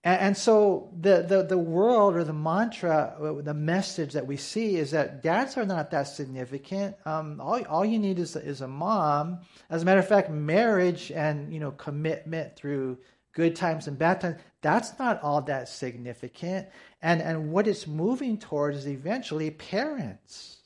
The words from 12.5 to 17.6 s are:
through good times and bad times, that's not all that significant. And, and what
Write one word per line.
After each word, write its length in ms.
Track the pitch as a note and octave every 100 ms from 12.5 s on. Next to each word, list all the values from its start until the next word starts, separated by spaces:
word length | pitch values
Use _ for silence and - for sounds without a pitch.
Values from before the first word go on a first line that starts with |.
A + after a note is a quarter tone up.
| -
through 420 | C#3+ C#3+ C3 B2+ _ _ _
good 220 | - E3+ E3
times 320 | F3+ D#3 D3
and 100 | C3+
bad 220 | E3 F#3
times, 180 | F3+ D3+ - _
that's 360 | D3+ G3+ A#3 -
not 240 | B3+ G#3
all 180 | D3 C#3+
that 260 | C#3 C3+ B2
significant. 1000 | - C3 A#2+ A#2+ A#2 B2 - E3+ F#3+ F#3+ - - _
And, 200 | D#3+ E3+
and 300 | D#3 D#3+ D3+
what 160 | F3